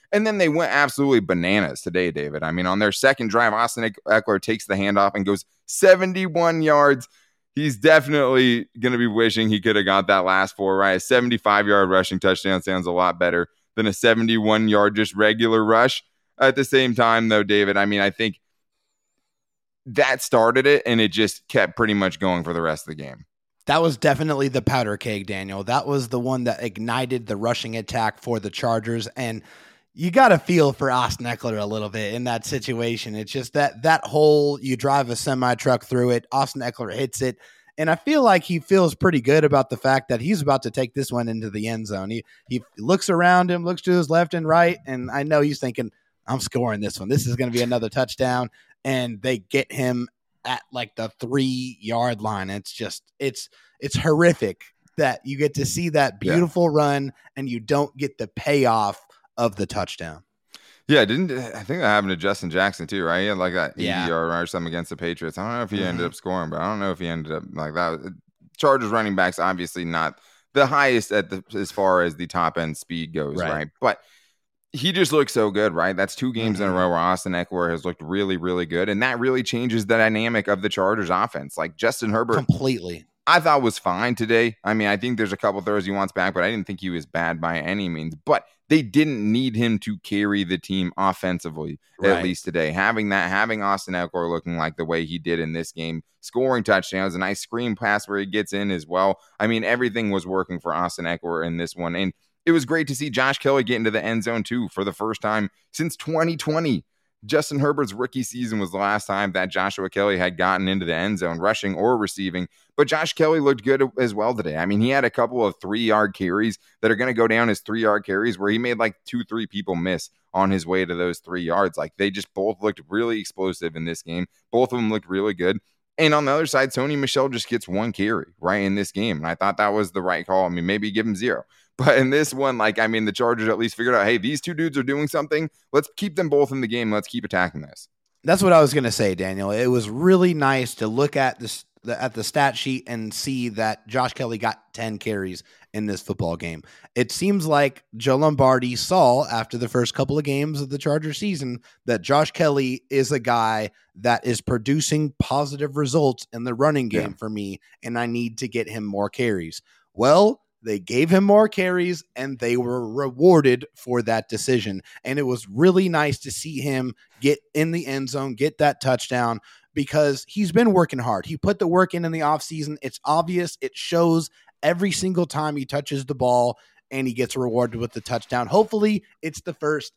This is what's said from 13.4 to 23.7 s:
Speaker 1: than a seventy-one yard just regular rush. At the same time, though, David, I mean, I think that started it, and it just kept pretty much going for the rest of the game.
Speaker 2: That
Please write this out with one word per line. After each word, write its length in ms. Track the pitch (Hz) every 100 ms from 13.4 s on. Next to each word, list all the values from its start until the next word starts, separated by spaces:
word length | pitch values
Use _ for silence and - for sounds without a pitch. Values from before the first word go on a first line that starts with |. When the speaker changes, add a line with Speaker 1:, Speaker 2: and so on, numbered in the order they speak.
| 87 _ _ -
Speaker 1:
than 120 | 110
a 60 |
seventy-one 760 | 95 120 113 113 113 107 107 110
yard 260 | 104 104 104
just 180 | 107 95
regular 480 | 107 110 117 110 107
rush. 360 | 113 127 - - _ _ -
At 160 | 135 131
the 80 |
same 320 | 127 135 127 117
time, 320 | 117 113 113
though, 160 | 107
David, 320 | 101 104 101 98
I 100 | 101
mean, 140 | 101
I 100 | 98
think 300 | - 113 - _ _ _ _ _ _ _ _ _ _ _ _ _ _ 131
that 340 | 113 135 127
started 460 | - 120 113 127 135
it, 160 | 147 117
and 160 | 117
it 80 | 107
just 360 | 98 107 - -
kept 280 | 123 90 -
pretty 180 | 110
much 260 | 101 92 -
going 240 | 95 87
for 100 | 85
the 80 | 85
rest 260 | 82 78 -
of 80 | 76
the 60 |
game. 220 | 69 64 - _ _ _
Speaker 2:
That 160 | -